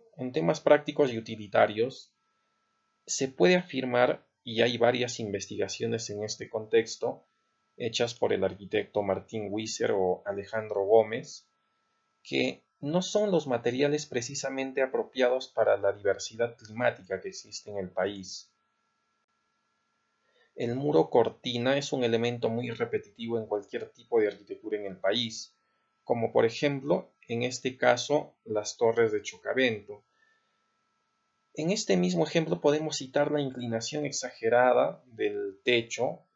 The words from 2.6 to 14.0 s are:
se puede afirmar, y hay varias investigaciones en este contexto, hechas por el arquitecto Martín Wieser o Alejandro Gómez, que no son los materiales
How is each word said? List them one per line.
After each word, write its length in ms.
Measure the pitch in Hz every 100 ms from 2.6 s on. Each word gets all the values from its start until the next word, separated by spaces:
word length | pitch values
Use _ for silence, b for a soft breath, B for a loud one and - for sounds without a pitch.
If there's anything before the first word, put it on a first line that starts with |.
| _ _ _ _ -
se 220 | - 131
puede 260 | - 180 180
afirmar, 720 | 175 131 127 123 127 - _ _
y 180 | - 110
hay 160 | 117 117
varias 420 | 117 123 120 -
investigaciones 920 | 107 98 - 101 98 - 113 113 -
en 120 | 104
este 280 | 107 - 120
contexto, 720 | 113 110 113 113 - 117 - _ _ _ _ _ -
hechas 360 | 120 - 117
por 180 | - 110
el 120 | 101
arquitecto 580 | 95 95 98 107 98 104
Martín 460 | 101 95 - 110 101
Wieser 440 | 104 110 - 113
o 280 | 104 92 90 104
Alejandro 580 | 101 98 110 107 101 98
Gómez, 640 | 113 107 117 165 - - _ _ _ _ _ _ _
que 420 | - 135 127 - _ _
no 220 | 143 170
son 300 | 190 208 208
los 160 | 170 143
materiales 580 | 120 120 123 143 147